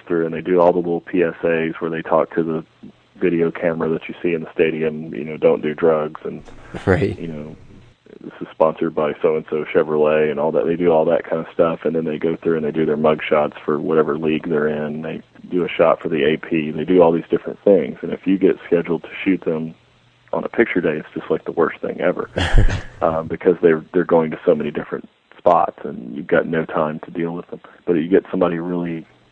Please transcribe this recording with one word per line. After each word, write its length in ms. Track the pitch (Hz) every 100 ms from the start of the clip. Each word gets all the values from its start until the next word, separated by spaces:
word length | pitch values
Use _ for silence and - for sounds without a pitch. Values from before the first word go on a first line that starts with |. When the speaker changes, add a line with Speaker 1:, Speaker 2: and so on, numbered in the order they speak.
| -
Speaker 1:
through, 200 | 85 82
and 80 |
they 60 | 80
do 180 | 85 90
all 120 | 87
the 60 | 87
little 220 | 85 85
P 220 | - 92
S 120 | 82 -
As 300 | 85 82 82 -
where 100 | 82
they 120 | 82
talk 320 | - 82 71
to 80 | -
the 220 | 82 80 80 _ - _ _ -
video 340 | 92 85 82
camera 380 | - 87 82 80
that 180 | 80 -
you 60 | 82
see 120 | 90
in 80 | 82
the 100 | 78
stadium, 600 | - 80 78 80 78 80
you 100 | 67
know, 120 | 76 76
"Don't 240 | 85 78
do 120 | 78
drugs," 460 | 73 82 78 78 -
and, 180 | - 78 - - - - -
Speaker 2:
Right. 320 | 90 101 95
Speaker 1:
you 100 | 82
know, 280 | 76 78 - - - - _ - -
"This 120 | - -
is 80 | -
sponsored 440 | - 80 80 82
by 200 | 78 76 71
so-and-so 420 | 82 78 76 78 71
Chevrolet," 640 | 87 76 76 76 78 78
and 100 | 71
all 120 | 78
that. 140 | 80 82
They 100 | 85
do 140 | 87
all 140 | 80 82
that 180 | 82
kind 200 | - 82 80
of 60 |
stuff, 320 | - 85 80
and 100 | 85
then 100 | 80
they 140 | 80 76
go 180 | 82 80
through 200 | 85 82
and 80 |
they 60 | 76
do 140 | 80 78
their 100 | 76
mug 260 | 78 78
shots 340 | - 76 76 -
for 140 | - 76
whatever 380 | 80 80 76 76
league 300 | 80 78 87
they're 200 | 78 76
in. 340 | 76 76 76
They 200 | 80 80 - - -
do 140 | 90
a 40 | 82
shot 320 | - 82 -
for 80 | 80
the 160 | 80
A 120 | 71 78
P. 320 | - 85 76
They 140 | 78
do 180 | 78 90
all 100 | 82
these 140 | 82 -
different 280 | - - -
things, 360 | - 95 65 80
and 80 | 85
if 140 | - -
you 120 | 95
get 200 | 92 - -
scheduled 360 | 85 85 80
to 80 | - -
shoot 200 | 98 90
them 300 | 87 80 80 - _ _ _ _ -
on 120 | -
a 40 | -
picture 320 | - 117 90
day, 160 | 82 76
it's 120 | -
just, 160 | 80 -
like, 140 | 80
the 80 | -
worst 260 | 82 78 -
thing 200 | - -
ever, 300 | - 92 - - 87 -
Speaker 2:
<laughs> 380 | - 95 - -
Speaker 1:
um, 240 | 85 80 80
because 300 | 80 95 85
they're, 240 | 87 80 78
they're 120 | 92
going 260 | 82 85 80
to 80 | 78 -
so 80 |
many 160 | 78 73
different 380 | 82 80 69 - _ _ -
spots, 420 | 87 85 - -
and 300 | 73 - 62 67
you've 100 | 87
got 180 | 82 76
no 180 | 80
time 360 | 80 85 76 76
to 100 | -
deal 220 | 87 85
with 120 | 87 -
them. 120 | - - -
But 100 | -
you 140 | 85 85
get 160 | 92 -
somebody 280 | 98 90 85
really 440 | 87 87 85 82 - _ _